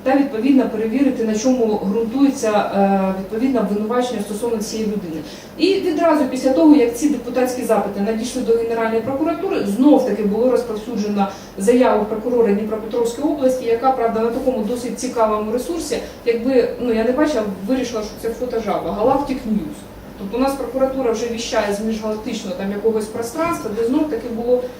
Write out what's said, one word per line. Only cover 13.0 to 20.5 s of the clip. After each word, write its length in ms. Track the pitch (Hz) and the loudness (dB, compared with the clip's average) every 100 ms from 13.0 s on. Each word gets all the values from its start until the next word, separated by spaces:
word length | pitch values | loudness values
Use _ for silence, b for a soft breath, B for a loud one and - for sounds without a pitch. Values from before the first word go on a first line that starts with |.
| 233 - 302 | -2 -2 -2
області, 380 | 285 254 254 233 | 2 0 0 0
яка, 260 | 233 262 | 0 2
правда, 280 | 254 226 214 | 2 0 0
на 100 | 226 | -2
такому 340 | 254 254 247 | 0 -2 -2
досить 360 | 202 240 240 202 | -2 -4 -4 -6
цікавому 520 | 254 240 220 214 214 | -6 0 0 0 -2
ресурсі, 460 | 247 247 339 302 214 B B - | -4 -4 -6 -4 -6 B B -2
якби, 440 | 226 240 262 - - | 0 2 2 2 -2
ну, 120 | 247 | -2
я 100 | 220 | 0
не 80 | 233 | 2
бачила, 320 | 262 302 262 202 185 196 | 2 2 2 -2 -6 -2
вирішила, 340 | 262 233 226 | -2 -2 -4
що 100 | 208 - | -6 -6
це 80 | 226 | -8
фотожаба, 640 | 226 247 226 208 170 170 202 | -6 -4 -4 -2 -4 -4 0
Galactic 360 | 233 277 285 254 220 | 2 2 0 -4 -2
News. 280 | 196 151 - - - - - | -2 -4 -12 -16 -18 -18 -12
Тобто 180 | 196 240 | -8 -2
у 40 | |
нас 120 | 269 | 0